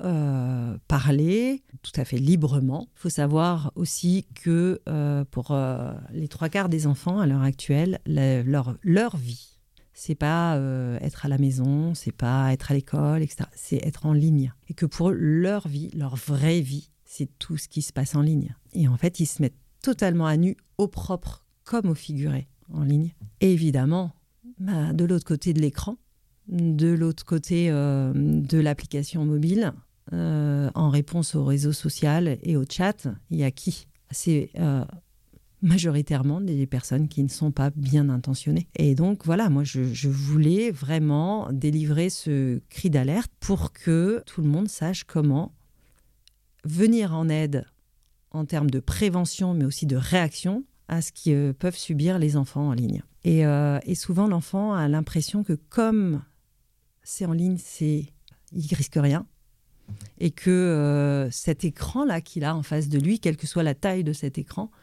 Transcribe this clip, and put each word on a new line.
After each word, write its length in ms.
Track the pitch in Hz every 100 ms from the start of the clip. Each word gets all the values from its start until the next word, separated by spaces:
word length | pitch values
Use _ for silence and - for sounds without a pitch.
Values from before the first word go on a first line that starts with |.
euh, 760 | 180 160 143 135 127 127 120 101 -
parler 760 | 143 127 143 160 208 247 269 _ 127
tout 100 | -
à 100 | -
fait 140 | 131 123
librement. 720 | 135 180 151 139 131 147 240 _
Il 20 |
faut 100 | 175
savoir 640 | - 143 156 170 170 143 -
aussi 500 | 170 - 175 190 -
que, 460 | - 170 170 180 180 -
euh, 360 | 151 147 143 139
pour, 220 | - -
euh, 400 | 139 131 127 127 - 131
les 140 | 135 151
trois 220 | - 160
quarts 200 | 196 190
des 200 | 160 151
enfants 320 | 135 175 196
à 60 | 160
l'heure 160 | 135
actuelle, 580 | 135 135 - 143 175 -
la, 380 | - 147 135 127
leur, 340 | 123 143 123 117
leur 340 | 190 175 233 170
vie, 420 | 120 120 - _ _ _ _
c'est 220 | - - 151
pas, 400 | 147 165 170 147
euh, 420 | 135 131 123 120
être 240 | 143 -
à 40 | 143
la 100 | 135
maison, 560 | 139 131 131 143 165
c'est 160 | 165 -
pas 420 | - 120 131 131
être 200 | 131 -
à 20 |
l'école, 480 | 139 - 147 147 160
et 60 | 156
cetera. 200 | - 170
C'est 300 | - - - 156
être 200 | - 151
en 60 |
ligne. 400 | 151 160 151 131 - -
Et 60 |
que 120 | 156 156
pour 240 | - 175
leur 560 | - 151 160 180 202 170
vie, 220 | 143 160
leur 220 | 160 139 123
vraie 460 | - 139 151 170
vie, 280 | 131 143 - _
c'est 240 | - - 139 -
tout 200 | - 156
ce 100 | -
qui 140 | 156
se 100 | -
passe 240 | - 139 147
en 60 |
ligne. 340 | 151 151 135 - _
Et 160 | - 139
en 80 | 123
fait, 240 | 175 175
ils 60 | 160
se 140 | -
mettent 180 | 135 - _ _
totalement 440 | - 247 190 170 160
à 100 | 156
nu, 200 | 180 - _ -
au 100 | 202
propre 560 | - - 180 - - _ _
comme 280 | - 233 190
au 40 |
figuré, 540 | 151 - 147 147 135 135 _ -
en 100 | 160
ligne. 320 | 143 147 165 - 104 -
Et 120 | 190
évidemment, 640 | 175 160 135 135 175 175 - _ _ 240 247
bah, 340 | 190 170 156
de 120 | 160
l'autre 200 | 170 175
côté 280 | - 156 180
de 80 | 156
l'écran, 360 | 147 - - 240 _ _ _ _ 208
de 400 | 175 170 151 165
l'autre 360 | 170 165 156
côté, 460 | - 165 - 170 170
euh, 420 | 147 143 139 131
de 440 | 139 151 156 135 160
l'application 680 | 151 147 - 143 147 165
mobile, 480 | 151 147 160 208 202 - - _ -
euh, 560 | 170 165 151 147 143 143
en 160 | - 151
réponse 460 | 147 147 170 151 151
aux 80 |
réseaux 280 | 135 143 147
sociaux 640 | 147 156 - 151 156 170 123
et 140 | 175 151
au 80 | 131
chat, 380 | - 185 208 131 104 -
il 80 | 160
y 60 |
a 80 | 135
qui ? 340 | - - - - _ -
C'est, 400 | - - 151 - -
euh, 260 | 160 135 - 175 - _ _ - _ -
majoritairement 800 | 180 180 170 147 143 143 135 165
des 260 | 196 143 135
personnes 400 | 123 - 127 151
qui 160 | 143
ne 60 | 139
sont 240 | - 151
pas 180 | 139 139
bien 380 | 151 135 147 143
intentionnées. 580 | 127 131 131 - 160 175
Et 200 | - 151
donc, 320 | 135 180 208 156
voilà, 220 | 180 220
moi, 140 | 139
je, 320 | 143 131 127
je 140 | 117 139
voulais 640 | 135 139 151 151 190 233
vraiment 800 | 147 135 160 151 147 175 214 -
délivrer 580 | 135 147 156 151 151 180
ce 500 | - 156 139 131 127 -
cri 220 | - 185
d'alerte 400 | 143 131 185 - -
pour 340 | - 196 160
que 500 | - - 160 180 233 -
tout 160 | -
le 60 | 151
monde 200 | 151 208
sache 360 | - 156 185
comment 500 | - 165 147 135 175 - _ _ _ _ _ _ _ _ _ _
venir 500 | 156 165 220 233 196
en 140 | 160 165
aide 360 | 156 156 143 - _ _ _ _ _ _
en 120 | 160
termes 260 | 147 156 147
de 100 | 127
prévention, 760 | - - 214 180 175 - 185
mais 100 | 170
aussi 220 | 135 - 156
de 100 | 131
réaction 680 | 127 180 160 - 180 214 277 _ -
à 140 | 165
ce 100 | 156
que, 380 | - 160 143 143
euh, 20 |
peuvent 240 | 135 180 175
subir 420 | - 151 165 185
les 180 | 151 147
enfants 320 | 139 139 147
en 40 |
ligne. 300 | 120 120 - - _
Et, 220 | 170 160 151
euh, 320 | 143 147 143
et 100 | -
souvent, 320 | 180 - 175 208
l'enfant 460 | 175 - 196 214
a 160 | 196 147
l'impression 560 | 151 156 160 151 208
que 80 | 202
comme 720 | 151 - - 226 220 185 147 - _ _ _ _ _ _ _
c'est 240 | - - 180
en 60 |
ligne, 260 | 165 180 180
c'est, 480 | - - 151 151 147 - _ _ _
il 220 | 185 147
risque 220 | - 135 156
rien. 300 | 143 156 - _ _ _ _ _ - 104 - -
Et 120 | 170
que, 200 | - 185
euh, 800 | 180 180 156 147 143 143 139 131
cet 340 | - - 151
écran-là 560 | 170 - - 254 285 165
qu'il 240 | - 160
a 100 | 147
en 80 | 160
face 260 | 147 151 147
de 100 | 143
lui, 200 | 151 226
quelle 180 | 170 156
que 100 | 151
soit 180 | 170
la 100 | 156
taille 300 | 135 202 185
de 80 | 156
cet 260 | 151 143 143
écran, 320 | 139 - 220 _